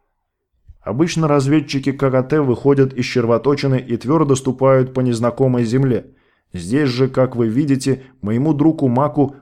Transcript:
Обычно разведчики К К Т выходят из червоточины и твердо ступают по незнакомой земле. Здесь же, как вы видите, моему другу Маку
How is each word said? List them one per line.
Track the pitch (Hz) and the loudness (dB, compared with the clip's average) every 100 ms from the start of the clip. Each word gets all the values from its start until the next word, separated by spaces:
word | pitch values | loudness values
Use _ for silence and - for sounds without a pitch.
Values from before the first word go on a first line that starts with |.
| _ _ _ _ _ _ _ - | _ _ _ _ _ _ _ -18
Обычно | - 117 170 165 160 | -10 -2 -2 0 2
разведчики | 147 135 156 143 135 139 | 2 2 0 0 -4 -4
К | 135 139 | -2 0
К | 127 | 0
Т | 127 156 | 0 0
выходят | 139 117 139 139 135 | 0 2 2 4 2
из | 127 120 | 0 -2
червоточины | 123 117 117 127 143 139 131 | 0 2 2 2 0 0 -2
и | 127 117 | -2 -6
твердо | 120 156 147 131 | 0 0 2 0
ступают | - 127 135 131 127 | -2 0 2 4 2
по | 131 | -2
незнакомой | 127 113 120 117 131 123 | -2 0 -2 0 0 0
земле. | 113 127 135 107 - _ _ _ _ | 0 0 0 -2 -4 _ _ _ _
Здесь | 90 85 135 143 | -12 -4 0 0
же, | 120 131 | 0 -2
как | 127 127 120 | 0 -2 0
вы | 117 | -2
видите, | 117 151 127 135 127 - _ | 0 0 0 0 -4 -6 _
моему | 101 113 151 | -4 -2 -2
другу | 143 156 160 139 | 0 0 2 0
Маку | 120 143 147 135 - | 0 0 0 -2 -2